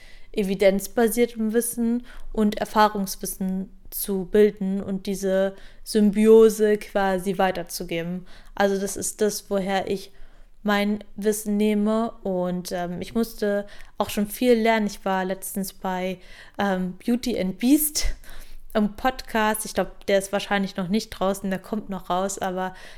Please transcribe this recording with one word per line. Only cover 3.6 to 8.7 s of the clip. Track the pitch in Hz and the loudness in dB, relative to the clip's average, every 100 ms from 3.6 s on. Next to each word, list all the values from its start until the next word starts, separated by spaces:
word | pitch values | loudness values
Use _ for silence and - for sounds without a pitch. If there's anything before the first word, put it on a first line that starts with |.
| 190 - - | -6 -12 -12
zu | - - 196 175 | -8 -4 -4 0
bilden | 208 214 208 190 196 | 4 4 4 -2 -2
und | - 196 190 | -4 -6 -4
diese | 190 190 190 196 196 - - | -4 0 2 0 -2 -14 -16
Symbiose | - 220 208 196 214 220 220 208 214 208 | -2 4 4 6 8 10 10 6 2 2
quasi | - 208 196 190 185 185 | 0 0 0 0 0 0
weiterzugeben. | 190 180 175 - 175 170 170 180 175 - - - | 0 0 -6 -10 -6 -4 -4 -6 -10 -16 -10 0
Also | 202 | 2